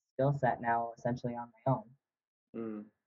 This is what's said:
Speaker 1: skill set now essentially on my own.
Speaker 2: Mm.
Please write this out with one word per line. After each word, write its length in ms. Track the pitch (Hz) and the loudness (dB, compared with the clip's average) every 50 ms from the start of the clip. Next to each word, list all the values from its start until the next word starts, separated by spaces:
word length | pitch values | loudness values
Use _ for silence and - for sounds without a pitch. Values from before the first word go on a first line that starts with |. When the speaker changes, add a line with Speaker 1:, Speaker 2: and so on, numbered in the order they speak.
| _ _ _ | _ _ _
Speaker 1:
skill 200 | - 131 143 143 143 | 0 2 2 2 2
set 220 | - 120 - - | 2 2 2 2
now 320 | 117 117 117 117 117 117 113 | 2 2 2 2 2 -2 -6
essentially 380 | - - 120 123 123 - 120 120 | -4 -2 -2 -2 -2 -4 -4 -6
on 140 | 117 120 120 - _ - | -6 -8 -12 -12 _ 0
my 80 | 135 127 | 0 0
own. 100 | 120 - - - _ _ _ _ _ _ _ _ _ _ _ - | 0 -2 -10 -20 _ _ _ _ _ _ _ _ _ _ _ -10
Speaker 2:
Mm. 280 | 113 113 110 107 107 107 - _ _ _ | -8 -8 -6 -8 -10 -12 -14 _ _ _